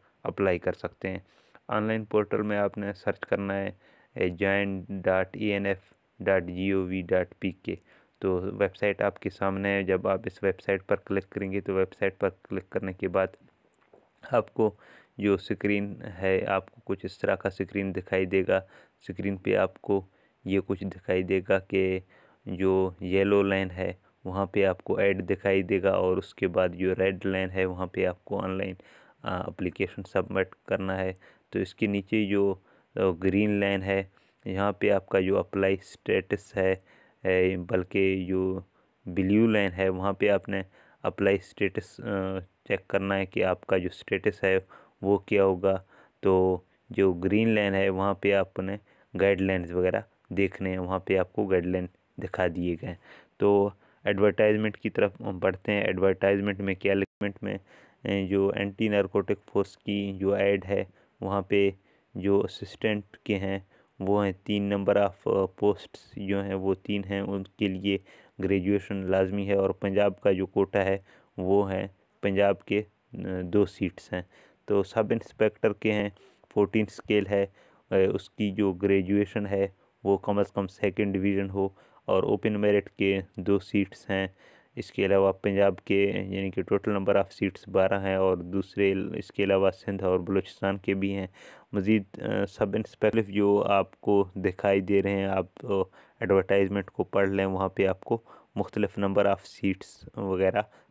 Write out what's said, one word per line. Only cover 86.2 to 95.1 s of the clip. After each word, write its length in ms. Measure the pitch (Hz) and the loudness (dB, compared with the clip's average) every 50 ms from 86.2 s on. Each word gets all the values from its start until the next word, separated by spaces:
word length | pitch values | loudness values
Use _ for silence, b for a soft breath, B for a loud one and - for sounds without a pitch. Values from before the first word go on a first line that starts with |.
| 98 98 95 | -6 -6 -6
यानी 160 | 98 98 95 | -4 -4 -4
कि 120 | - - 90 | -4 -4 -4
total 260 | - 107 98 - 107 | 0 -2 -2 0 0
number 260 | 101 98 95 101 98 | -2 -2 0 2 2
of 240 | 98 95 - - - | 2 2 0 -2 -4
seats 300 | 104 92 - - - - | -4 -4 -4 -6 -8 -2
बारह 280 | 95 95 95 92 98 98 | 0 2 2 2 2 0
हैं 200 | 98 98 95 95 | -2 0 0 2
और 200 | 95 95 92 87 | 2 2 2 0
दूसरे 540 | 87 87 95 101 95 - - 101 101 98 95 95 - - - - | -2 -4 -4 -4 -4 -4 -2 0 2 2 2 0 -2 -6 -6 -8
इसके 260 | - - - - 101 | -10 -8 -4 -2 0
अलावा 260 | 95 98 95 98 95 | 2 4 4 4 2
सिंध 340 | - - - - 98 95 95 | 0 0 -6 -6 -6 -2 0
और 180 | 92 92 90 | 2 2 2
बलूचिस्तान 560 | 87 98 98 95 95 - - - 95 98 101 98 | 2 0 0 0 0 -2 -6 -4 -2 -2 -2 -2
के 160 | - - 98 | -2 -2 -2
भी 180 | 98 196 - | 0 0 -2
हैं। 180 | 98 98 92 - B B B B B B B B - | -2 -4 -6 -8 B B B B B B B B -4
मज़ीद, 320 | 104 92 104 110 107 98 - - - | -2 2 2 2 2 2 -2 -12 -8
अ, 240 | - 107 107 101 98 | -6 -4 -2 -2 -2
सब 300 | - - - 107 98 98 | -4 -2 -2 -2 -2 -2
इंस्पेक्टर 460 | - - - - - - 107 113 113 | -4 -4 -6 -6 0 0 2 2 2
जो 380 | 104 98 98 104 101 101 101 101 | 0 0 0 2 4 4 4 4
आपको 720 | 101 98 101 98 95 - _ - - 110 104 101 98 95 - 98 | 4 2 2 2 2 0 _ -8 -2 2 2 2 2 2 -2 -4
दिखाई 440 | 90 95 90 - - 101 98 101 | -4 -4 -2 0 0 2 2 2
दे 200 | 92 95 101 98 | 2 2 2 2
रहे 120 | 95 98 | 2 2